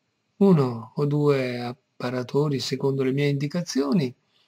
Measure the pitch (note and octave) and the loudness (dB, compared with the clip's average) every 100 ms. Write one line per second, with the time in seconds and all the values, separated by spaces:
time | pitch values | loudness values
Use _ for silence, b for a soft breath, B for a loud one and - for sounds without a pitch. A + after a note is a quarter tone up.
0 | _ _ _ - G3 E3+ C3 A#2 A2+ - | _ _ _ 2 4 6 4 -2 -8 -4
1 | D3 D3 D3 C#3 B2+ B2 A#2+ B2 _ - | -2 2 2 2 0 -4 -8 -10 _ -10
2 | B2 B2+ A#2+ C#3 D3+ C3+ - C3 C3+ C3+ | -6 -4 -2 0 0 -2 -4 -4 -2 0
3 | C3 C3+ C#3+ C#3+ C#3+ F3 E3+ C4 C#4+ G#3+ | 0 0 0 0 -4 -6 -4 -2 0 2
4 | C3 - _ b | 0 -4 _ b